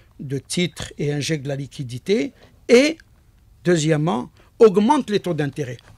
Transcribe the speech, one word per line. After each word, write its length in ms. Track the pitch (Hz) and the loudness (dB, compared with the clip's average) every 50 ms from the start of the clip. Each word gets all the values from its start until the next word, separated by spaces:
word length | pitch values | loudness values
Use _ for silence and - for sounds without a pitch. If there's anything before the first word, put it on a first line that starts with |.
| _ _ _ - | _ _ _ -16
de 180 | 185 127 139 131 | -12 -10 -10 -10
titres 540 | - - - 180 180 - - - - - - - | -8 -8 -4 -4 -4 -4 -6 -10 -16 -14 -10 -6
et 120 | 147 143 | -6 -4
injectent 340 | 147 147 131 - 160 147 127 | -4 -4 -4 -6 -6 -6 -6
de 40 | 143 | -8
la 80 | 139 | -8
liquidité 800 | 139 143 - - - 139 117 123 120 - - 196 240 285 254 - _ - - _ _ - - | -8 -10 -14 -12 -14 -12 -12 -12 -12 -4 -2 -2 -2 -2 -6 -10 _ -20 -20 _ _ 2 4
et, 300 | 247 247 285 302 320 - - _ _ _ _ _ _ _ _ _ _ _ - | 6 6 6 4 -2 -6 -16 _ _ _ _ _ _ _ _ _ _ _ 0
deuxièmement, 640 | 170 180 165 147 160 156 151 151 170 208 240 - - _ _ _ _ _ - | 0 0 2 2 0 0 0 0 -2 -2 -4 -6 -10 _ _ _ _ _ 6
augmentent 500 | 233 220 175 208 208 240 302 277 - - | 6 6 6 4 2 4 2 2 0 -2
les 120 | 208 185 | -4 -4
taux 120 | - 180 | -2 -2
d'intérêt. 460 | 170 147 151 139 - 151 135 123 127 - _ - - | -4 -2 -4 -4 -4 -8 -10 -10 -10 -16 _ -20 -12